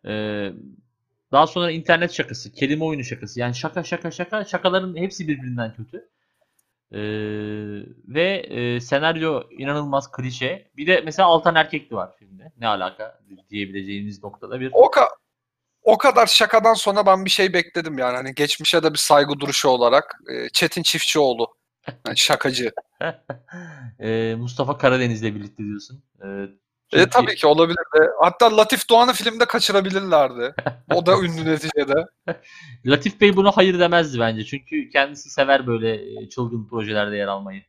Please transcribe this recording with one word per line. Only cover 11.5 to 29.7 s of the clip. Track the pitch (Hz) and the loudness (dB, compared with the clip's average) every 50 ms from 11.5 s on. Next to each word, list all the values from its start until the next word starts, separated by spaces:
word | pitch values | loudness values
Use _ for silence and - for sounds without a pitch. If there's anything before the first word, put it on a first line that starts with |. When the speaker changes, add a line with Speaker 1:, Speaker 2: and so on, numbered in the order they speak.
| 165 | 4
Speaker 1:
Erkekli | 160 160 160 - 147 - _ 120 | 4 2 0 -4 -10 -10 _ -8
var | 101 90 95 _ _ | -8 -8 -8 _ _
filmde. | 107 95 95 95 127 160 _ | _ _ -20 -20 -20 -20 _
Ne | 123 117 | _ -4
alaka | 110 104 98 90 92 - - 107 101 _ _ 104 101 98 92 _ _ | -2 -2 -2 -4 -8 -8 -10 -14 -14 _ _ _ _ -20 _ _ _
diyebileceğimiz | 101 104 101 95 95 101 95 98 101 101 104 104 101 95 - | -8 -8 -8 -8 -8 -12 -10 -10 -10 -10 -10 -10 -12 -12 -16
noktada | 101 - _ - 104 117 131 | -18 -18 _ -14 -12 -10 -8
bir | 127 131 - | -8 0 6
Speaker 2:
O | 214 254 | 6 6
ka-, | 254 - 294 254 - - _ _ _ _ _ _ _ _ _ _ _ _ _ _ | 8 8 2 2 2 0 _ _ _ _ _ _ _ _ _ _ _ _ _ _
o | - 220 | 2 4
kadar | 220 - 277 240 233 233 | 6 4 4 6 6 4
şakadan | - - - 226 208 - 226 202 226 226 | 4 4 2 4 4 4 4 4 4 2
sonra | - - 214 196 208 202 | 2 0 0 0 2 4
ben | 196 190 190 190 | 4 4 4 2
bir | 190 | -2
şey | - - 190 190 175 | 0 0 0 2 0
bekledim | 180 170 - _ 175 165 160 151 | -2 -2 -2 _ -8 -6 -6 -4
yani. | 131 127 123 123 | -2 -2 -2 -2
Hani | 127 131 135 131 | -4 -8 -10 -4
geçmişe | - 147 143 - - 160 - - 170 156 | -4 -2 -2 -2 -4 -2 0 2 2 2
de | 156 151 | 2 0
bir | |
saygı | 151 - - 160 143 143 143 147 143 | 0 2 4 6 6 6 4 -2 -6
duruşu | 143 139 139 - - 143 | -4 -4 -4 0 2 2
olarak, | 127 123 120 120 123 147 - - - _ _ - 127 | 2 4 4 4 4 2 2 -2 -18 _ _ -12 -10
e, | 123 123 123 | -10 -10 -4
Çetin | - - 175 156 - 180 160 | -2 -2 -2 0 -2 -4 -4
Çiftçioğlu. | - - 160 - - - 156 143 131 120 113 117 - _ _ _ _ _ _ _ - - _ _ | -2 -2 -2 -2 -2 0 2 2 2 0 -2 -4 -6 _ _ _ _ _ _ _ -18 -18 _ _
Yani | 110 - | -2 0
şakacı. | - - - 147 127 - 139 127 123 123 110 _ - _ _ _ _ | 0 2 2 2 2 2 -2 -2 -2 -4 -6 _ -8 _ _ _ _
Speaker 1:
<laughs> | - 165 - _ _ - 127 123 _ _ - 180 175 165 151 139 127 117 107 _ | -8 -8 -8 _ _ -16 -16 -16 _ _ -18 -18 -16 -18 -18 -18 -18 -18 -16 _
E, | 104 110 113 113 113 113 113 | -6 -4 -2 -2 -2 -4 -4
Mustafa | 117 123 123 123 - 135 131 143 | -6 -8 -8 -4 -4 -4 -4 -4
Karadeniz'le | 131 - 131 127 127 127 117 113 107 110 | 0 2 2 2 2 0 -2 -2 -2 -4
birlikte | 110 104 107 101 101 _ - 107 | -6 -6 -6 -12 -14 _ -12 -10
diyorsun. | 101 104 104 - - 127 - _ _ _ _ 98 | -10 -10 -12 -14 -18 -20 -20 _ _ _ _ -16
E, | 98 98 98 98 98 _ _ _ _ _ _ _ _ - | -12 -12 -12 -12 -14 _ _ _ _ _ _ _ _ 4
Speaker 2:
E, | |
Speaker 1:
çünkü | 151 180 190 | 4 4 4
Speaker 2:
tabii | - 247 247 214 202 | 4 2 2 2 -2
ki | - - | 2 4
olabilir | 147 151 156 170 165 170 | 4 6 6 4 2 2
de. | 170 - - - 156 156 139 - - | -6 -6 2 4 4 4 4 4 4
Hatta | 156 175 180 - 240 226 214 | 2 2 4 4 4 6 6
Latif | 214 214 220 262 208 - - | 4 4 4 2 -4 2 4
Doğan'ı | 226 233 240 247 247 | 4 6 6 4 2
filmde | - 208 233 220 226 240 | 0 -4 -4 0 0 -2
kaçırabilirlerdi. | 233 - 247 - - | 0 0 -2 0 2